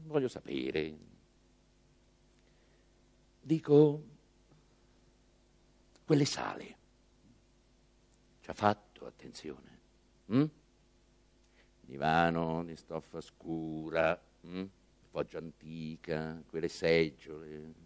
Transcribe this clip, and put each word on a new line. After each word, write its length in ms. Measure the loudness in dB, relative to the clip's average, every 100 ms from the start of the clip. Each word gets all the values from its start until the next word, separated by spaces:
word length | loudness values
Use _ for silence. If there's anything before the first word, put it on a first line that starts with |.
| -4
voglio 220 | 0 0
sapere. 680 | -2 -6 -4 -2 -2 -4 -6 -18 -20 _ _ _ _ _ _ _ _ _ _ _ _ _ _ _ _ _ _ _ _ _ _
Dico, 600 | -2 0 6 8 8 6 -6 -20 _ _ _ -20 _ _ _ _ _ _ _ _ _ _ _ _ _ -10 2
quelle 200 | 4 4
sale. 520 | 0 -6 -8 -14 -20 _ _ _ _ -20 -20 _ _ _ _ _ _ _ _ _ _
Ci 140 | -12 0
ha 20 |
fatto 480 | 2 2 -4 -18 -18
attenzione? 720 | -16 -18 -14 -12 -12 -16 -20 _ _ _ _ 0
Mm? 120 | 2 2 -2 _ _ _ _ _ _ _ _ _ _ _ _
Divano 840 | -16 -4 2 4 4 2 0 -2
di 120 | -6 -12
stoffa 460 | -10 -10 -10 -12
scura, 960 | -14 -14 -8 -6 -6 -8 -4 2 2 0 _ _ -12
mm? 160 | -10 -10 -12 _ _ -10
Foggia 260 | -6 -6 -8
antica, 1040 | -14 -16 -14 -10 -10 -10 -6 -6 -6 -10 -10
quelle 200 | -6 -4
seggiole, 1040 | 0 4 4 4 -2 -14 -14 -14 -14 -16 -18